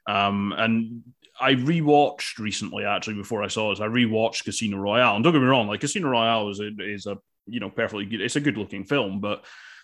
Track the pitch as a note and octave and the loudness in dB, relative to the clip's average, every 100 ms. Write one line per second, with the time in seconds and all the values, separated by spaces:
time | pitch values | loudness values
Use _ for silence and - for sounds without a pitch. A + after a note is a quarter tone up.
0 | - G2 G2+ G2+ G2+ D#2 A2+ A2+ A2+ A#2 | -2 2 2 2 -2 0 2 2 -2 -8
1 | A#2+ - _ B2 C3 C3 C3+ E3+ D3 D3 | -16 -20 _ -2 2 2 2 2 4 6
2 | C#3 - - - G#2+ - G#2 G#2 G2+ G2 | 4 0 -10 -8 -6 -6 -6 -4 -2 -2
3 | A2 G2+ G2 G#2+ G2+ A2 G#2+ G2 G#2+ A#2+ | -4 -8 -6 -4 -4 -2 -2 -2 0 2
4 | A#2 A2 A2+ - - - A2 G2 G2+ A2+ | 2 2 0 -2 -6 -4 -4 -2 0 4
5 | A#2+ G2+ D3+ D3+ B2+ C3+ G#2 G#2 C#3+ G#3 | 4 4 4 6 6 4 2 -2 -2 -2
6 | D3 A#2 A2+ A2+ G#2 G2 G#2 G#2 G2 G2+ | 0 2 2 2 0 -4 -6 -8 -8 -8
7 | G2+ G2 _ _ - A#2 F#2+ A2+ A2 G#2 | -8 -10 _ _ -12 -10 -6 -4 -4 -4
8 | G2 A2 A#2+ D3 C#3+ G2+ G2 G2 G2 C#3+ | -6 -4 -2 0 0 -2 -6 -8 -2 0
9 | G2+ G2 G#2 G#2 - - - - | 0 -2 -4 -6 -10 -20 -20 -20